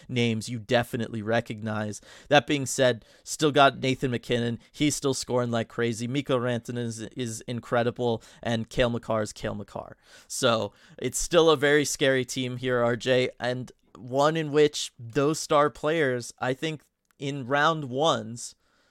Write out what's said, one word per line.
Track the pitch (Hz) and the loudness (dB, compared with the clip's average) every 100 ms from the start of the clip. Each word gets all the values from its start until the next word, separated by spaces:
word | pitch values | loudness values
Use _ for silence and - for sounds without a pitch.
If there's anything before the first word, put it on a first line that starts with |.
| - | -6
names | 127 120 110 107 | 0 0 0 -4
you | 123 | -8
definitely | 104 120 117 123 113 113 | 0 0 0 -4 -6 -6
recognize. | 104 117 117 110 110 107 107 104 - - - | -2 -2 -2 -6 -6 -4 -6 -8 -16 -20 2
That | 143 - | 4 4
being | 147 127 | -2 -2
said, | - 127 113 - _ | 2 2 2 -6 _
still | - - 156 | -14 -2 2
got | 139 139 123 | 6 4 4
Nathan | 131 127 135 | -2 -2 -2
MacKinnon. | 120 - 123 120 117 - | -4 -2 -2 -2 -6 -10
He's | - 147 - | -2 -2 0
still | 139 | -2
scoring | 131 - 123 120 | -2 -2 -2 0
like | 117 110 | -2 -4
crazy. | - 117 110 120 | -2 -2 -2 -4
Mikko | 139 139 131 | -4 0 0
Rantanen | 123 120 - 120 | 0 -4 -4 -6
is, | 117 110 110 - | -6 -8 -12 -8
is | 120 110 | -8 -8
incredible, | - 120 - 120 120 117 123 113 - - | -8 -10 -2 0 0 0 -2 -2 -6 -10
and | - 117 113 | -4 -4 -2
Cale | - 123 | 0 0
Makar | 117 - 113 | 0 -2 -2
is | 107 | -2
Cale | - 110 | -6 -8
Makar. | 104 101 - - - _ - - | -8 -10 -12 -14 -18 _ -20 -14
So | - 127 113 107 - - - | 0 2 2 -2 -8 -20 -8
it's | 123 - | -6 -4
still | - 170 160 | 2 6 6
a | 147 | 6
very | 143 151 | 4 4
scary | 139 - 139 131 | 2 0 2 2
team | 127 - 127 123 | 0 -4 -6 -4
here, | 127 123 | -2 0
R | 120 120 | 2 0
J, | 127 127 127 - | 2 2 2 -2
and | 120 127 120 _ _ - | -6 -6 -8 _ _ -18
one | 120 131 147 160 | -4 2 2 2
in | 156 | 0
which | 143 147 - - - | 4 4 2 -8 -12
those | 117 127 143 160 | -4 0 0 0
star | - 151 147 | 2 4 4
players, | - 151 165 139 123 117 - | 0 -2 0 0 -2 -6 -6
I | 127 | -4
think, | 131 160 156 _ _ _ _ | -4 -6 -8 _ _ _ _
in | 139 143 120 | -8 -6 -2
round | 143 151 160 | 2 2 2
ones | 139 127 160 127 110 120 - - _ _ _ | -4 0 0 0 -4 -12 -14 -18 _ _ _